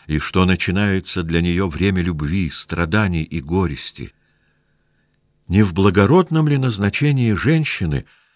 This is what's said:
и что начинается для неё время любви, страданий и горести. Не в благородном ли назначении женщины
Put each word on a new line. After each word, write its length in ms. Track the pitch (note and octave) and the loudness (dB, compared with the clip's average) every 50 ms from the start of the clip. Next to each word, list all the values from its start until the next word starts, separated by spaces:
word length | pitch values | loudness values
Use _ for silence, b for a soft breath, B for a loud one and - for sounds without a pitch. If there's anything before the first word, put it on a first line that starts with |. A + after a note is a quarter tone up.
| b | b
и 120 | b D#2 D2+ | b -4 -4
что 260 | - - - F#2+ F#2 | -4 -2 0 2 2
начинается 800 | F#2 F#2 E2+ - - F2 G2 G#2 G2+ F#2+ F#2+ F2+ - - F#2+ F2+ | 2 2 0 0 -2 -2 0 0 0 0 -2 -2 -4 -6 -6 -4
для 180 | D#2+ E2 E2+ | -2 0 0
неё 280 | E2+ F2 F2 F2 G2 F#2 | 2 2 0 0 -2 -2
время 340 | D2+ - F2+ G2+ F#2+ F#2 E2+ | -2 0 0 0 2 0 0
любви, 480 | F2+ E2+ D2+ D2+ D2 E2 G2 F#2 D#2 | -2 -2 -4 -2 -2 -2 -2 -2 -4
страданий 720 | - - - - E2+ E2+ E2+ D#2+ E2+ G#2+ G#2+ F#2+ F2 E2 D#2 | -6 -8 -10 -8 -4 -2 -2 0 2 0 0 2 0 -2 -4
и 180 | - - E2+ | -4 -6 -8
горести. 720 | C2+ C#2+ E2+ F#2+ F#2+ E2 C#2+ B1+ - - - - C2+ - _ _ _ _ _ _ _ _ _ _ _ _ _ _ _ _ _ _ _ _ _ _ _ _ _ _ _ - | -6 -2 0 0 0 0 -2 -6 -10 -12 -12 -12 -14 -16 _ _ _ _ _ _ _ _ _ _ _ _ _ _ _ _ _ _ _ _ _ _ _ _ _ _ _ -2
Не 140 | F2+ G2+ G#2+ | 2 2 2
в 100 | G2 E2 | 2 2
благородном 720 | F2+ F#2+ G2+ F2+ G2+ G2+ G2 C#3+ F#3 F3+ - D#3+ D#3+ D#3 D3+ | 2 2 4 4 4 4 6 6 4 4 2 0 0 2 2
ли 80 | C#3+ | 0
назначении 760 | C#3 C3 B2+ A2 G2 G2+ G2+ G2+ - C#3 D3 C#3+ C3 B2 A2+ G#2+ | 0 0 -2 -2 0 -2 -2 0 0 0 0 2 2 2 0 0
женщины 720 | F#2 - A#2+ D#3+ D#3+ D#3 - - - F#2+ D#2+ D2 C2+ - b b b b b b | 0 0 2 2 2 0 -2 -4 -4 -2 -2 -2 -2 -4 b b b b b b